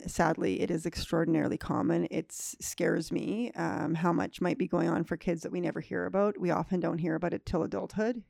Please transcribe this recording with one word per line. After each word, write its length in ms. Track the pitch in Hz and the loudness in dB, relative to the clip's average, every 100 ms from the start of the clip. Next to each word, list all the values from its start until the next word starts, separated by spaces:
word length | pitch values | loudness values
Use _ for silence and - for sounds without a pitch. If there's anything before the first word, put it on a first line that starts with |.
| 175 | -2
sadly, 540 | - 165 160 - - | 2 2 4 2 2
it 100 | 185 | 2
is 160 | 170 165 | 0 -2
extraordinarily 720 | - - 165 165 160 143 - | -6 0 2 4 4 2 0
common. 480 | - - - 170 170 | 0 0 2 2 2
It 160 | - 170 | -2 -6
s-, 260 | - - - | -8 -10 -8
scares 520 | - - 170 170 160 | -8 0 2 2 -2
me, 400 | - - 208 240 - | -4 -2 -2 -4 -2
um, 380 | 165 196 143 | -2 -2 0
how 180 | 165 175 | 0 2
much 280 | 175 - - | 2 -2 -2
might 180 | 180 - | -2 0
be 100 | - | 0
going 200 | 170 165 | 2 2
on 160 | - | 0
for 120 | 165 165 | 0 -2
kids 260 | - 165 | -2 -2
that 100 | 175 | -2
we 80 | 180 | -2
never 200 | 175 - | -2 -4
hear 260 | - 185 180 | -4 -2 0
about. 320 | 190 208 - | 2 2 2
We 100 | 175 | 0
often 300 | - - 185 | 0 0 0
don't 180 | 170 165 | 0 0
hear 160 | 165 | 0
about 200 | 160 175 | 0 0
it 100 | 175 | -2
till 180 | - 170 | -2 0
adulthood, 600 | - 196 - 202 220 240 | 0 -2 -4 0 0 -2